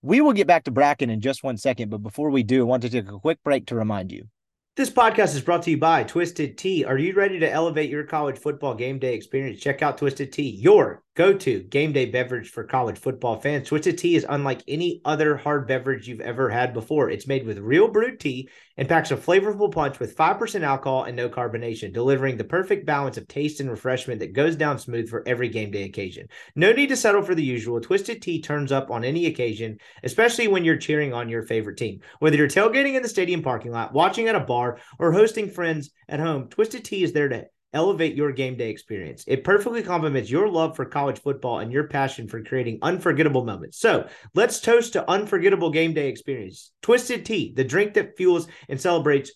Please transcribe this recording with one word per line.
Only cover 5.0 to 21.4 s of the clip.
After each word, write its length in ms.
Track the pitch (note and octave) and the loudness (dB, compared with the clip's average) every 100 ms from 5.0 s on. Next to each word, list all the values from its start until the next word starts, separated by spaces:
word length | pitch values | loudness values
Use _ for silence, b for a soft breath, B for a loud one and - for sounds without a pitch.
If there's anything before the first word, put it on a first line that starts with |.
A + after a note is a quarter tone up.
| A3+ A3+ F#3 C#3 | 4 6 2 0
is 60 | |
brought 220 | D3 E3+ | 0 0
to 80 | E3+ | 2
you 60 | C#3 | 2
by 260 | D#3+ D#3+ | 4 4
Twisted 540 | A#2 F3 E3 - C#3+ - | 2 -2 -2 -4 -6 -4
Tea. 280 | F#3+ F3+ C3 | -4 -2 0
Are 120 | C3+ | 0
you 160 | E3+ | 0
ready 240 | F#3+ G3 F#3 | 2 0 0
to 120 | D#3+ | 0
elevate 380 | C3 E3 D#3 D3 | 2 0 0 -2
your 160 | D3 D3 | -4 -4
college 320 | D#3 D3 C#3 | -4 -4 -4
football 380 | D3+ C#3+ C#3+ A2+ | -6 -4 -6 -4
game 220 | B2 C3+ | -6 -4
day 160 | B2+ | -4
experience? 460 | A2+ - C3+ C3+ A2 | -4 -4 -4 -4 -6
Check 220 | C#3+ C3+ | -4 0
out 160 | D3 C#3 | -2 0
Twisted 340 | C#3+ C3+ C#3+ | -4 -2 -8
Tea, 200 | - C#3+ | -6 -6
your 520 | - C#3 G#3 B2 - _ - | 2 6 8 6 -2 _ 2
go-to 480 | F#3 G3 - G2+ | 4 4 0 -2
game 280 | F#2+ C#3 D#3 | -2 -2 0
day 140 | C#3 A#2+ | 0 0
beverage 440 | B2 B2 B2 A2 | -2 -4 -6 -8
for 140 | - | -14
college 340 | - C3 A#2+ - | -4 -2 -2 -4
football 440 | C3+ - B2 A2 | -6 -2 -4 -2
fans. 260 | C#3+ D3 - | -2 -4 -2
Twisted 300 | D3+ D3+ E3+ | 0 0 0
Tea 180 | F3 E3 | 2 2
is 100 | - | 2
unlike 340 | C#3+ C#3 B2+ - | -2 -2 -4 -6
any 320 | D3+ F3 - | -4 -4 -2
other 320 | D3 D3+ D3+ D3 | -2 2 2 2
hard 320 | D3 D3 B2 | 0 -2 0
beverage 400 | C3 C3 A#2+ A#2 | -2 0 -4 -6
you've 140 | A2+ | -10
ever 280 | - A#2+ B2+ | -8 -2 0
had 240 | A#2 B2 | 0 -2
before. 360 | A#2 A2+ D3+ A2+ | -4 -2 0 0
It's 180 | - C3+ | -2 -2
made 180 | C#3 A2+ | -4 -4
with 120 | G2 | -8
real 320 | G#2+ D#3 A3 | 2 4 6
brewed 320 | G#3 A#3+ B3+ | 4 0 -2
tea 260 | D3 B2+ C3+ B B - | -6 -6 -10 B B -6
and 100 | C3+ | 2
packs 240 | E3 D#3 | 2 2
a 60 | B2+ | -4
flavorful 520 | - F#3 G3+ G3+ G#3 | 4 4 4 0 -2
punch 300 | E3 C#3+ - | 0 -4 -4
with 160 | A2+ - | -10 0
five 240 | D#3+ G3 | 2 2
percent 240 | A3+ G3+ | -4 -2
alcohol 400 | D3+ C3+ C#3 C3 | -2 -2 0 -2
and 140 | - B2 | -2 -6
no 100 | A#2+ | -6
carbonation, 640 | B2+ | -4